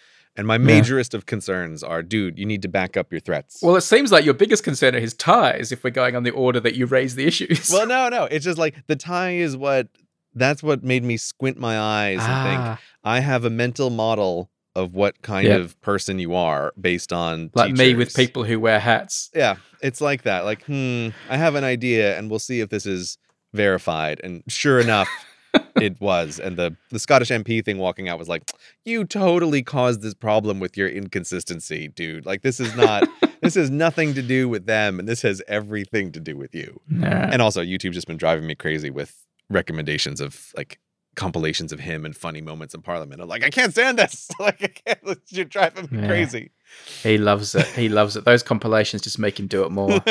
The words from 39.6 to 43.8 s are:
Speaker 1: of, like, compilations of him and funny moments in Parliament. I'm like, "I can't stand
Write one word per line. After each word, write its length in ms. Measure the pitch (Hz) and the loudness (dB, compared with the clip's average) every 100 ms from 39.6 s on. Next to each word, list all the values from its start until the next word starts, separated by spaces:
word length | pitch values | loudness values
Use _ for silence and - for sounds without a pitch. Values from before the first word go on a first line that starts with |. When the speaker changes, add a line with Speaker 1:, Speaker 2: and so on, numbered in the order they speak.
| - 80 76 76 73 71 | -2 -6 -4 -4 -4 -6
Speaker 1:
of, 280 | 71 - - - | -10 -12 -16 -14
like, 220 | 71 - _ _ _ | -14 -16 _ _ _
compilations 580 | - 95 82 80 78 80 | -8 -6 -4 -2 -4 -8
of 60 | 73 | -10
him 260 | 69 78 78 | -10 -10 -10
and 100 | 73 | -12
funny 240 | 85 78 | -12 -12
moments 320 | 78 80 76 | -14 -14 -16
in 60 | 82 | -16
Parliament. 400 | 90 85 73 69 | -10 -10 -10 -14
I'm 80 | 87 | -10
like, 160 | 110 | -4
"I 60 | 135 | -2
can't 220 | 254 226 | 0 0
stand 260 | 220 | 2